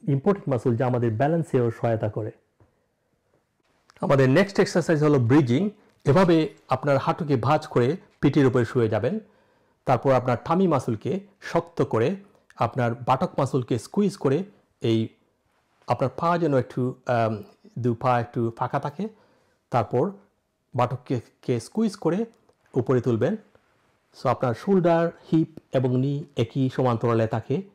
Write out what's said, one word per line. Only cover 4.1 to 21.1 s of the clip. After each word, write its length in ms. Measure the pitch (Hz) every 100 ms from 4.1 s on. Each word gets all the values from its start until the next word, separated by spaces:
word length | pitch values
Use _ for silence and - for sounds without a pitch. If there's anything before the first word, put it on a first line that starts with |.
| 139 131 143
নেক্সট 200 | 196 -
এক্সারসাইজ 360 | 190 180 160 156
হলো 160 | 151 143 117
ব্রিজিং। 320 | 143 127 127 202 - _ _ -
এভাবে 240 | 143 185 165 156 - _ 127
আপনার 220 | 143 135 165
হাঁটুকে 300 | 156 147 135 120
ভাঁজ 200 | 151 -
করে 140 | 135 120 175 - _
পিঠের 240 | 147 147 135
উপরে 160 | 123 113
শুয়ে 180 | 123 113
যাবেন, 260 | 107 117 214 - _ _ _ _ _ -
তারপর 240 | 127 139 131
আপনার 180 | 123 117 -
ঠামি 220 | 170 190
মাসলকে 380 | 143 127 110 - 190 - _ -
শক্ত 300 | 170 - - -
করে 140 | 110 123 196 - _ _ -
আপনার 400 | 120 131 120 120
বাটক 440 | 123 131 180 -
মাসলকে 400 | 135 139 123 123
স্কুইজ 380 | - - 202 196
করে 260 | 139 139 190 _ _ _
এই 260 | 120 113 110 _ _ _ _ _ _ _ -
আপনার 220 | 123 131 -
পা 200 | 170 175
যেন 200 | 165 139
একটু, 380 | 120 - 127 - -
আম, 380 | 120 113 110 101 _ - -
দু 160 | 120 117
পা 240 | 131 120
একটু 320 | 113 131 117 113
ফাঁকা 220 | 123 143
থাকে। 280 | 147 - 214 - _ _ _ _ _
তারপর 420 | 123 107 123 170 196 _ _ _ _ _ 117
বাটককে, 460 | 120 131 -